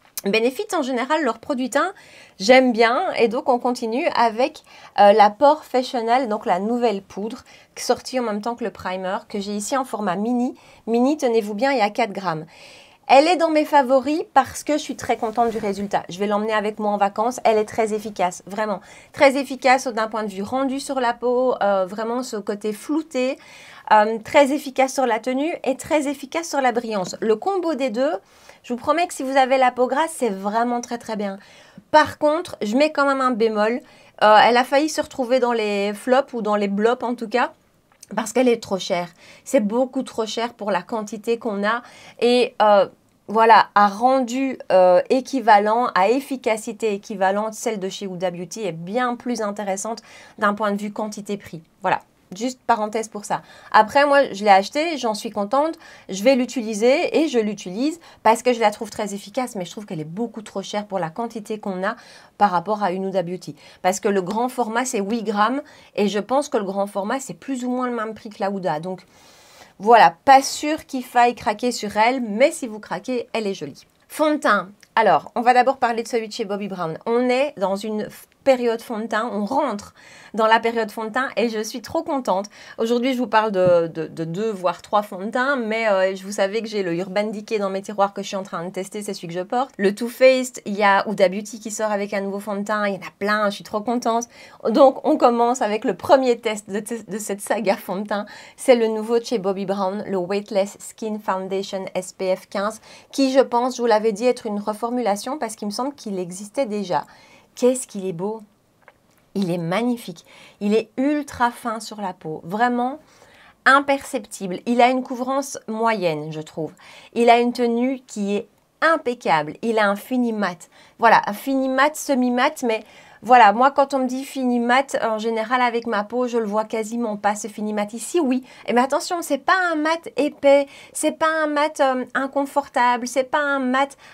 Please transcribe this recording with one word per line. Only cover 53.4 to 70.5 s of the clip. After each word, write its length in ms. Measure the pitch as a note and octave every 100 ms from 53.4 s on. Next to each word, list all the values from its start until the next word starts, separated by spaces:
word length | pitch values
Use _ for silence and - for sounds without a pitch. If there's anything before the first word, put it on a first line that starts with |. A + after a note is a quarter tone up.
| - - -
Après, 340 | G#3 G#3 C#4 C#4+
moi, 260 | C#4 C4+
je 120 | F#3+
l'ai 60 | G#3
acheté, 460 | G3 G3+ D4 E4 D4
j'en 160 | A#3
suis 160 | G#3 A3+
contente, 460 | G#3 G3+ C4 D#4+ D#4+ - - -
je 140 | F#3+
vais 140 | A3 C4
l'utiliser 800 | B3 C4+ G#3+ G#3 A#3+ D4 E4+ B3
et 80 | D#4
je 140 | B3
l'utilise 580 | G#3+ G#3 F#3 F#3 C#4+ E4+ - -
parce 220 | A3 A3+
que 80 | B3
je 80 | A#3
la 100 | G#3+
trouve 180 | G#3 G#3
très 260 | - G#3
efficace, 420 | G3+ G3+ A#3 B3 G3+
mais 80 |
je 80 | F3
trouve 120 | -
qu'elle 140 | G#3 E3+
est 60 |
beaucoup 360 | D3+ F3 A#3 A3
trop 220 | G#3 G3
chère 240 | F#3 G#3 G#3
pour 140 | F#3+
la 100 | D#3+
quantité 480 | E3 A#3 A#3 G#3 G#3+
qu'on 240 | G#3 F3+
a 140 | F#3+ A#3+ - - - -
par 140 | G3+
rapport 320 | F3 F3 G#3
à 80 | G3+
une 160 | F#3 F#3+
Huda 160 | F#3+
Beauty. 320 | E3+ F3+ - C#3+ - -
Parce 160 | F#3 G3
que 100 | G#3+
le 140 | G3
grand 260 | F3 G#3+ B3
format, 360 | B3+ A3 A3+
c'est 160 | B3+ A3
huit 240 | G3 A#3
grammes 360 | G#3 G#3 G#3+ C4+ D4 - - -
et 100 | G3+
je 140 | G#3
pense 280 | G3 C4 C#4+
que 80 | A3+
le 60 |
grand 240 | G3 G3 G3+
format, 320 | G3+ G3 B3
c'est 160 | -
plus 300 | E3+ - C4
ou 40 | B3
moins 200 | B3 B3
le 80 | A#3+
même 180 | A3
prix 160 | G#3+ A3
que 80 | G#3
la 120 | G3
Huda. 280 | G3 F3+ D3+
Donc, 280 | F3 F#3 - _ - - - - - _
voilà, 340 | G3+ A#3 F3+ -
pas 160 | - C4+
sûr 460 | C#4